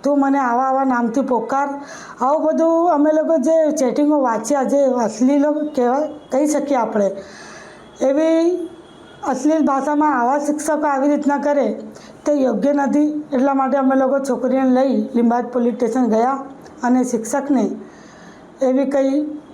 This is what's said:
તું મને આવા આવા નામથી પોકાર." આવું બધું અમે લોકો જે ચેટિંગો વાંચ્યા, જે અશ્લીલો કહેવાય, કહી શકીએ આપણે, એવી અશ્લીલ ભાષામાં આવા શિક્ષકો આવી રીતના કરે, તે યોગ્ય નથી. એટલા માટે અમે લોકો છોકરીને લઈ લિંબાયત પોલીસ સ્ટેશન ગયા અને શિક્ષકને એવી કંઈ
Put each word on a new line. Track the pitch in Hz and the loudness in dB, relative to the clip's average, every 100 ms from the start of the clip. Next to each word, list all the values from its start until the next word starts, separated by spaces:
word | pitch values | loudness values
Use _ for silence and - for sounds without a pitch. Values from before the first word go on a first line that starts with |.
તું | 277 285 | 0 2
મને | 277 277 | 2 0
આવા | 254 240 | 0 0
આવા | 262 262 | 0 0
નામથી | 269 247 233 262 | 0 0 0 -2
પોકાર." | 254 240 220 269 277 277 - - - - | 0 -2 -2 -2 -2 -6 -14 -18 -20 -4
આવું | 254 311 302 | 0 2 0
બધું | 320 330 330 349 | 2 2 2 2
અમે | 294 302 | 2 2
લોકો | 311 302 330 | 2 2 0
જે | 254 320 311 | 2 2 2
ચેટિંગો | 302 254 220 294 302 | 0 0 2 2 2
વાંચ્યા, | 254 220 220 285 | 0 -2 -2 -2
જે | 233 277 | 2 2
અશ્લીલો | 277 247 214 - 254 285 294 | 2 2 -2 0 2 4 2
કહેવાય, | 302 302 - 240 269 302 - - | 0 -4 0 0 0 -4 -8 -4
કહી | 262 302 | -2 0
શકીએ | 302 277 262 | -2 0 -2
આપણે, | 214 220 196 - - - - - - - - - | 0 0 -2 -2 -14 -20 -20 -20 -20 -20 -20 -2
એવી | 262 277 320 330 330 359 330 - - - - - 330 | 0 2 2 2 2 -2 -6 -14 -20 -20 -20 -10 -6
અશ્લીલ | 262 302 320 294 | -2 0 2 2
ભાષામાં | 269 269 294 302 269 | 0 0 0 0 2
આવા | 240 294 | 0 0
શિક્ષકો | 294 302 - 302 302 | -2 -4 -2 -2 0
આવી | 277 285 | 0 0
રીતના | 294 277 285 | 0 0 0
કરે, | 294 294 226 214 - - - - - | 0 0 0 -4 -12 -18 -20 -8 -2
તે | |
યોગ્ય | 294 254 208 254 | 0 0 0 0
નથી. | 294 277 294 302 302 - | 0 0 2 0 -2 -4
એટલા | 262 277 | 0 0
માટે | 269 262 277 | 0 0 0
અમે | 269 269 | 2 2
લોકો | 262 277 | 2 0
છોકરીને | 269 247 254 262 262 | -2 -2 0 0 2
લઈ | 254 269 214 214 233 | 2 2 0 -2 0
લિંબાયત | 240 240 240 | 2 0 -2
પોલીસ | 254 233 | -2 -2
સ્ટેશન | 240 233 254 240 | 0 -2 0 2
ગયા | 220 240 269 - - - - | 2 0 -2 -8 -18 -20 -6
અને | 247 254 | 0 0
શિક્ષકને | 247 226 - - - 254 208 - - - - - - - - - | 0 -4 -4 -6 0 0 0 -4 -14 -20 -20 -20 -20 -20 -20 -4
એવી | 262 262 269 | 0 0 0
કંઈ | 277 269 277 302 - - | 0 0 0 -4 -10 -16